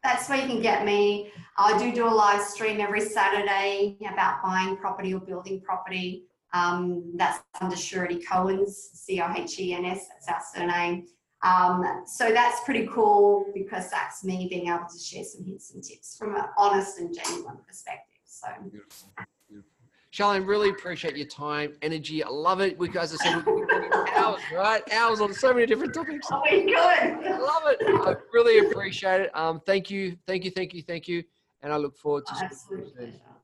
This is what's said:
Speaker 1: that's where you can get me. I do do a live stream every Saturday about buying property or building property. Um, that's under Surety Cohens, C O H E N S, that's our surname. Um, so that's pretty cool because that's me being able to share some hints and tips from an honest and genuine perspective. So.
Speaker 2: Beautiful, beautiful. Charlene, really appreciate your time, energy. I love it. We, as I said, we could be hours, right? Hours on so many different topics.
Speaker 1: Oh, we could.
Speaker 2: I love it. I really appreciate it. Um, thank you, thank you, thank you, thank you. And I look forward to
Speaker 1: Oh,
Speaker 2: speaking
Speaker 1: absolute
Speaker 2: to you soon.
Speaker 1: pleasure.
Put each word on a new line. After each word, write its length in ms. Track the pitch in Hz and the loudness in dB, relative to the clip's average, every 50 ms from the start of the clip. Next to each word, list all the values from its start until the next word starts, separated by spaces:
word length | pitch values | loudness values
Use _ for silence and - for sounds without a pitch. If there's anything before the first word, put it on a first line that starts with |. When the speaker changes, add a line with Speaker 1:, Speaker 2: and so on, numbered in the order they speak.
| - | 2
Speaker 1:
that's 260 | 254 247 240 - - | 0 0 0 0 -2
where 120 | 277 262 | -2 -2
you 60 | 269 | 0
can 140 | 254 240 220 | 0 -2 0
get 240 | - 226 208 - 208 | 2 2 2 2 2
me. 480 | 208 202 202 208 208 208 202 202 - - - - - _ | 2 2 4 4 4 2 0 -4 -10 -14 -20 -20 -12 _
I 200 | - 196 208 214 | 4 4 4 4
do 160 | - 247 247 240 | 4 2 0 0
do 140 | 240 233 | 2 2
a 40 | 226 | 4
live 320 | 226 220 214 202 202 202 208 | 4 6 6 6 4 2 0
stream 380 | - - - 226 220 214 208 | -4 -6 -4 -4 -2 -2 -2
every 200 | 208 202 208 214 | -2 -2 -2 -2
Saturday 960 | 214 - - 220 196 196 190 208 202 202 196 196 196 202 202 196 202 208 202 _ 214 202 | -2 -2 0 0 2 2 2 0 0 0 0 0 0 -2 0 0 -2 -2 -2 _ -10 -8
about 340 | 185 190 185 180 - - - | -2 0 0 0 0 -2 -4
buying 320 | 185 185 190 190 190 190 | -2 0 0 0 -2 -4
property 360 | 190 - 196 180 - 185 185 190 | -4 -4 -6 -6 -4 -6 -4 -4
or 80 | 190 | -6
building 400 | 185 - 185 180 180 196 196 190 | -6 -8 -10 -10 -8 -8 -10 -10
property. 640 | 190 - 185 180 - 180 185 185 180 180 185 185 - _ _ _ _ _ - | -6 -6 -6 -6 -4 -8 -8 -6 -6 -6 -8 -10 -16 _ _ _ _ _ -2
Um, 600 | 180 175 175 180 180 180 180 180 175 175 170 170 | 0 2 2 0 0 -2 -2 -2 -4 -6 -8 -2
that's 260 | 175 185 - - - - _ _ - | 0 0 0 0 -4 -10 _ _ -6
under 160 | 185 180 180 | -6 -4 -4
Surety 480 | 180 - - - 185 180 170 175 170 - | -4 -8 -6 -4 -4 -2 -2 -4 -6 -4
Cohens, 460 | - 190 185 185 190 190 190 196 202 | -2 0 0 2 2 0 0 0 -2
C 500 | - - - - _ - - - 190 180 | -4 -10 -18 -20 _ -20 -8 -6 -4 -2
O 120 | 170 170 185 | -2 -2 -4
H 240 | - - - - - | -6 -6 -8 -8 -6
E 160 | 190 180 180 | -6 -6 -4
N 100 | 175 180 | -4 -4
S, 220 | 180 185 196 - - | -4 -4 -6 -8 -14
that's 200 | - - - - | -20 -18 -8 -6
our 120 | 170 165 - - - | -6 -6 -6 -10 -8
surname. 520 | 180 170 175 175 175 175 170 175 175 175 - _ _ _ _ _ _ - | -6 -4 -2 0 0 0 -2 -2 -4 -8 -14 _ _ _ _ _ _ 2
Um, 600 | 185 185 185 180 180 - - - - - - - | 4 6 6 6 4 4 2 0 -2 -4 -6 -10
so 260 | - - - 247 226 220 | -12 -4 -2 2 4 4
that's 280 | 233 240 240 - - - | 6 4 4 2 0 -4
pretty 240 | - 269 226 226 - - | -2 -2 -2 -2 -2 0
cool 540 | 247 220 208 208 202 202 202 202 202 196 - - | 2 4 6 8 8 8 8 6 4 2 -2 -6
because 360 | 196 196 - - 185 185 - | -8 -8 -6 -6 -8 -8 -6
that's 320 | - - - - - - - | -4 -6 -6 -6 -8 -8 -6
me 240 | 190 185 185 185 180 | -6 -6 -4 -6 -6
being 200 | 180 180 175 175 | -6 -6 -4 -2
able 180 | 175 175 - - - | -4 -4 -4 -8 -14
to 60 | - | -14
share 260 | - - - - - | -16 -14 -12 -12 -12
some 200 | - - - - | -12 -14 -14 -14
hints 280 | - - - - - - | -14 -14 -14 -16 -20 -20
and 80 | - - | -18 -18
tips 340 | - - _ _ - - | -18 -20 _ _ -20 -16
from 200 | - - - 202 | -10 -10 -6 -4
an 80 | - - - - | -4 -4 -4 2
honest 420 | 202 202 202 202 196 190 - - 359 | 4 4 6 6 2 0 -2 -8 -10
and 140 | 349 339 - | -8 -8 -8
genuine 460 | - - - - - - - - - _ | -8 -6 -6 -6 -6 -10 -12 -14 -18 _
perspective. 420 | _ - - - - - - - _ _ _ _ | _ -20 -20 -16 -14 -16 -16 -16 _ _ _ _
So. 240 | _ - - - - - - - 95 | _ -20 -14 -14 -14 -14 -12 -16 -16
Speaker 2:
Beautiful, 380 | 104 104 101 _ - - - - _ - - _ _ _ _ _ | -18 -18 -20 _ -20 -20 -20 -20 _ -18 -18 _ _ _ _ _
beautiful. 220 | 104 104 101 _ _ _ _ _ _ _ _ _ - | -20 -20 -20 _ _ _ _ _ _ _ _ _ -6
Charlene, 340 | - 208 208 202 190 190 | 0 0 2 2 2 0
really 240 | 190 202 208 208 202 | 0 0 2 2 2
appreciate 460 | 190 196 - 180 175 151 - 165 139 | 0 -2 -8 -10 -10 -6 -6 -6 -6
your 100 | 143 147 | -6 -10
time, 480 | 143 - - 143 147 147 147 147 147 147 - | -12 -10 -10 -8 -6 -4 -4 -4 -6 -8 -6
energy. 440 | - 156 160 160 151 - 156 156 - | -6 -4 -4 -4 -6 -6 -6 -4 -4
I 40 | - | -4
love 320 | 127 147 156 175 190 185 | -6 -2 2 2 2 4
it. 160 | 196 190 175 151 | 2 0 0 -2
We, 100 | 175 170 - 180 | -6 -4 -2 -4
as 160 | 165 156 160 | -4 -4 -4
I 20 | |
said, 200 | 151 - - - | -2 -2 0 0
we 60 | - - | 0 0
could 260 | - - - - - | 0 0 0 2 0
be 200 | 453 - - - - 415 392 - - | 0 0 2 0 0 0 0 2 2
hours, 240 | - - - 202 175 - - 160 | 2 2 2 0 -2 -8 -6 -4
right? 300 | 175 190 208 220 214 - - 208 | 0 0 2 2 0 -2 -2 0
Hours 280 | 220 233 233 226 214 | 2 4 2 2 2
on 120 | 214 202 196 | 0 -2 -2
so 220 | - - 262 254 | 2 4 4 6
many 100 | 247 233 | 6 4
different 280 | 240 277 262 320 - - | 4 4 0 0 -4 -4
topics. 320 | 320 330 330 302 294 - - | -6 -6 -6 -8 -10 -8 -4
Speaker 1:
Oh, 120 | - 277 - 605 | -4 0 2 4
we 140 | 381 359 - | 4 4 4
could. 120 | - 440 | 4 4
Speaker 2:
I 640 | - - 359 349 - - - - - - 370 381 - | 6 6 6 6 6 4 0 0 -2 -4 -4 -2 -2
love 240 | 494 554 302 330 320 | 0 0 0 2 4
it. 120 | - 523 - 440 | 2 2 2 4
I 340 | 427 - - - - - - - _ - | 4 4 4 4 2 0 -2 -4 _ 4
really 260 | 233 233 240 220 214 202 202 | 6 6 8 8 8 8 6
appreciate 500 | - - 202 196 - - - 190 185 190 196 | 2 -2 -4 -6 -6 -2 0 2 2 2 2
it. 140 | 170 - | 0 -2
Um, 240 | - 160 160 165 160 - | -2 -2 -2 -2 -4 0
thank 260 | - 196 196 185 - | 0 0 0 0 -2
you, 260 | 202 196 196 185 175 180 _ | -6 -4 -4 -4 -6 -8 _
thank 180 | - 185 185 180 | -6 -4 -4 -4
you, 60 | 185 | -4
thank 240 | 180 185 185 180 180 | -4 -4 -6 -6 -8
you, 80 | 175 156 | -14 -10
thank 260 | - 170 165 160 - | -8 -10 -10 -6 -6
you. 140 | 175 170 165 _ _ _ _ _ _ _ - | -6 -6 -6 _ _ _ _ _ _ _ -8
And 100 | 143 151 | -4 -2
I 40 | |
look 200 | 151 147 139 143 | -2 -2 -4 -6
forward 300 | _ _ 151 147 143 143 | _ _ -2 -2 -2 -4
to 60 | - - | -6 -8
Speaker 1:
Oh, 40 | |
Speaker 2:
speaking 140 | - 185 185 - | -8 -8 -8 -10
Speaker 1:
absolute 280 | - - _ 196 - | -14 -14 _ -12 -12
Speaker 2:
to 40 | - | -12
you 20 | - | -14
soon. 180 | - 127 120 117 113 | -16 -16 -16 -16 -16
Speaker 1:
pleasure. 120 | - _ _ - _ | -20 _ _ -20 _